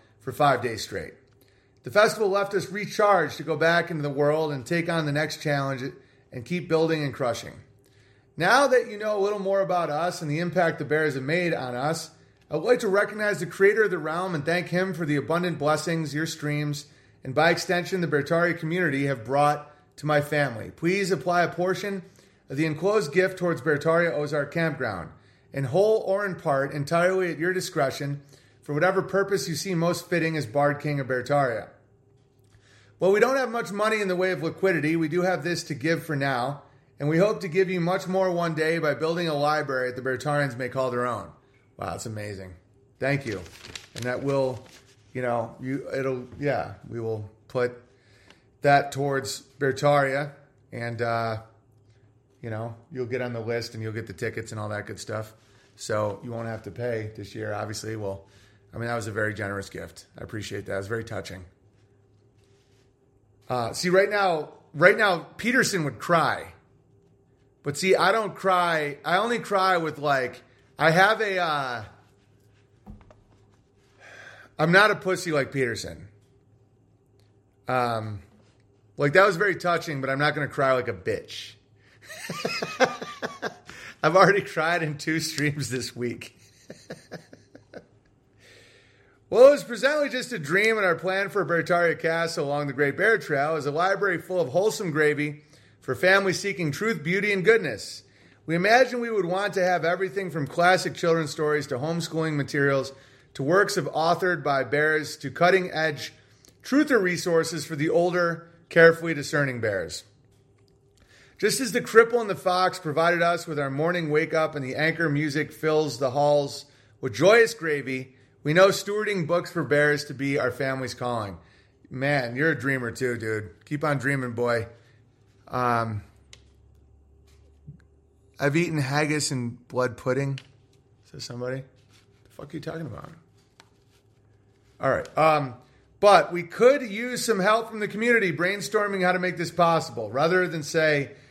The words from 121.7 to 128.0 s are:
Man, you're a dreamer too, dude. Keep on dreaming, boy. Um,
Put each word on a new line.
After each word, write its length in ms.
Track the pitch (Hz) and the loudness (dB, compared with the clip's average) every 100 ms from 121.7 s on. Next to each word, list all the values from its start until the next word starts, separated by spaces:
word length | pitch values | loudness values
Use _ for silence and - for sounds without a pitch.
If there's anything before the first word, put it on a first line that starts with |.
| _ - | _ -14
Man, 480 | 131 139 143 120 123 | -6 -2 0 -2 -2
you're 140 | 160 | -2
a 60 | 135 | 0
dreamer 320 | 131 135 117 | -2 -2 -4
too, 280 | 113 127 117 | -4 -4 -4
dude. 320 | 110 107 101 - - | -4 -6 -8 -16 -10
Keep 180 | 147 | -4
on 140 | 156 143 | -2 -2
dreaming, 340 | 127 139 123 | -2 -2 -4
boy. 340 | 117 120 117 110 - _ _ _ _ _ _ - | -2 0 0 -2 -12 _ _ _ _ _ _ -8
Um, 540 | 123 123 117 113 104 82 _ _ - _ _ _ _ _ _ _ _ _ _ _ _ - - _ _ | -2 0 0 0 -6 -10 _ _ -20 _ _ _ _ _ _ _ _ _ _ _ _ -20 -20 _ _